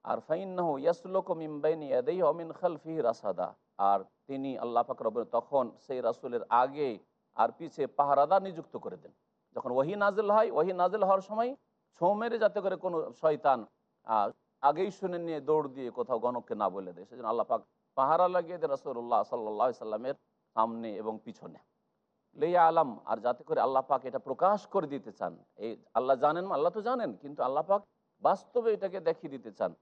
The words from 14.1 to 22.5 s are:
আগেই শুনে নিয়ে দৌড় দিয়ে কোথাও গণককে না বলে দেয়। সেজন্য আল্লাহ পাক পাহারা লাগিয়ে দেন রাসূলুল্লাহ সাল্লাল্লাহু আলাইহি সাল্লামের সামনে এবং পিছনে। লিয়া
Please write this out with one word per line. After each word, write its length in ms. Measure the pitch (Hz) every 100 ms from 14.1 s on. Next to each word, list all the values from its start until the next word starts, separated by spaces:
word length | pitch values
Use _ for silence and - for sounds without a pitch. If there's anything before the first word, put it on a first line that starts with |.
| 110 101 - _ _ 143
আগেই 220 | 151 196 190
শুনে 200 | 185 175 170
নিয়ে 140 | 156 139
দৌড় 180 | 156 143 131
দিয়ে 140 | 123 120
কোথাও 200 | 117 117
গণককে 360 | 120 123 - 107
না 60 | 98 95
বলে 160 | 92 87
দেয়। 100 | 95
সেজন্য 200 | 123 113
আল্লাহ 140 | 117 104
পাক 100 | 113 _ _ _ -
পাহারা 300 | 135 165 180 180
লাগিয়ে 220 | 165 180
দেন 80 | 156 135
রাসূলুল্লাহ 460 | - 120 120 113
সাল্লাল্লাহু 440 | 104 123 107 107 123
আলাইহি 160 | 113 110
সাল্লামের 320 | 107 131 - _ _ _ 117
সামনে 340 | 113 113 113 104
এবং 120 | 110 110 -
পিছনে। 340 | - - 76 _ _ _ _ _ _ _ -
লিয়া 200 | 160